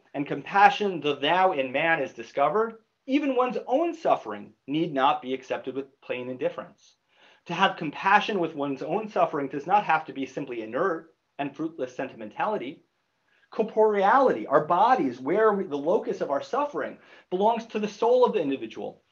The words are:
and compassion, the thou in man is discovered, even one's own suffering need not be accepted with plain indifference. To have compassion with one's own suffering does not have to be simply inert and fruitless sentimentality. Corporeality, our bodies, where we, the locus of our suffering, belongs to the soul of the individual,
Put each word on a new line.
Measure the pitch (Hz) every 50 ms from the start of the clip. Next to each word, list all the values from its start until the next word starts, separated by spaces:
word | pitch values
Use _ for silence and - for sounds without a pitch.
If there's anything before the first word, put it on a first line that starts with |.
| _ _ _
and | 143 147 -
compassion, | 151 139 135 - 175 196 202 196 - - 208 202 185 160
the | 135 147 143
thou | 135 135 147 170 180 190 185 165
in | 143 131 131
man | 123 143 160 165 165 156
is | 135 127 -
discovered, | - 113 - - - 139 151 170 214 226 226 220 - _ _ _ _ _ -
even | 262 294 294 277 254
one's | 240 254 247 202 - -
own | - 247 285 339 339 320
suffering | - - 170 135 - - 110 104 104 104 - _ _ _ -
need | 139 156 170 175 147
not | 131 131 147 151 151 -
be | 127 131
accepted | 127 - - 123 117 - 135 127
with | 135 135 - _ _
plain | _ - 131 123 123 123
indifference. | 127 127 143 170 170 - 98 90 - _ _ _ _ _ _ _ _ _ _ _ _ _ _ -
To | 175
have | 165 196 190 190 -
compassion | 170 147 - - - 190 196 208 196 - 220 190
with | 170 160 165
one's | 147 139 143 139 131
own | 143 151 160 208 220 208
suffering | - 208 175 151 - 151 139 135
does | - 147 139 170
not | 190 208 180
have | 160 160 151 -
to | - 135
be | 135 135
simply | 131 - - 123 123 123 117 110
inert | 110 113 135 175 196 165 165 - - _ _ _ _ _ -
and | 143 143 143
fruitless | - 160 165 160 - - - -
sentimentality. | - 139 127 - 110 110 104 - - 160 202 214 190 117 131 - - _ _ _ _ _ _ _ _ _ _ _ _ _ _ -
Corporeality, | - - - - 220 214 220 208 202 190 196 240 269 277 240 151 110 104 -
our | 131 156 151
bodies, | 156 175 175 202 240 262 226 160 131 117 123
where | 131 135 175 208 220 220 202
we, | 196 185
the | - 143 143
locus | 139 160 196 233 - 254 196 -
of | 175 143
our | 139 139
suffering, | - - - 254 294 - - 156 123 107 - - - - - - _ _
belongs | - 185 202 214 233 226 233 -
to | - 220
the | 208 208
soul | - - - 226 247 254 247
of | 220 190
the | 208
individual, | 160 139 135 131 117 110 - 110 101 101 - _ _ _